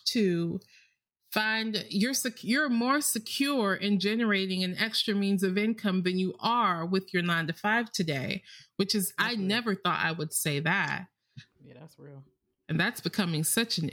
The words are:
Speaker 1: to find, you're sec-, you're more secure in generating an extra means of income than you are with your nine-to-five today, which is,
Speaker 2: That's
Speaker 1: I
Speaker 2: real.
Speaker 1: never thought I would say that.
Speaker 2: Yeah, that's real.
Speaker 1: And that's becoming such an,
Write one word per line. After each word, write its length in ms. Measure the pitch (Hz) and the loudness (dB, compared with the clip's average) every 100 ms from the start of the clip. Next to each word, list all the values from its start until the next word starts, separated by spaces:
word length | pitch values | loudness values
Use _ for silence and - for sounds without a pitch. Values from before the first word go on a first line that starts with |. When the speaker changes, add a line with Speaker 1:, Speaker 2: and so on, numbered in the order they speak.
| - | -2
Speaker 1:
to 540 | 240 196 170 170 185 - - _ _ _ _ _ | 2 4 4 0 -4 -10 -20 _ _ _ _ _
find, 520 | 214 214 220 220 214 - | -2 0 0 -2 -4 -2
you're 240 | 202 240 | 0 0
sec-, 300 | 254 254 - | 0 -4 -4
you're 240 | 190 269 294 | 0 0 2
more 300 | 233 247 294 | 2 2 2
secure 720 | - 226 - - 277 277 202 | 0 -2 -4 -2 0 2 2
in 260 | 185 202 196 | 2 2 2
generating 640 | 196 226 220 196 190 185 | 2 0 2 2 0 0
an 120 | 185 180 | -2 -2
extra 360 | 220 - - | -2 0 0
means 280 | 202 196 196 | 2 2 2
of 160 | 190 190 | 2 2
income 440 | 220 220 208 185 | 0 0 0 0
than 140 | 180 185 | 0 0
you 160 | 185 - | -2 -2
are 460 | 226 240 202 170 170 | 0 2 2 2 0
with 260 | 190 - | 0 0
your 80 | 180 | 0
nine-to-five 720 | 175 165 160 165 208 226 226 | 2 2 0 -2 0 0 0
today, 500 | - 160 135 - - - - - - | -2 -2 -2 -2 -6 -8 -20 -8 -2
which 180 | 196 | 0
is, 180 | 214 180 - | 0 -2 -2
Speaker 2:
That's 180 | 220 233 | -2 0
Speaker 1:
I 0 | |
Speaker 2:
real. 200 | 190 226 | 0 0
Speaker 1:
never 160 | 233 | 0
thought 260 | 196 180 160 | 0 0 2
I 80 | 165 | 0
would 200 | 165 156 | -2 -4
say 280 | - 156 143 | -2 0 0
that. 480 | 156 190 147 139 185 _ _ - - _ | 0 0 0 -4 -8 _ _ -20 -20 _
Speaker 2:
Yeah, 140 | 127 | -20
that's 240 | 123 160 - | -20 -20 -20
real. 260 | 143 139 135 _ _ _ - | -18 -18 -20 _ _ _ -4
Speaker 1:
And 100 | 160 | 0
that's 220 | 202 - | 0 -2
becoming 440 | - - 175 156 | -4 -2 0 0
such 340 | 160 233 226 - | 0 0 0 -2
an, 120 | 160 | -4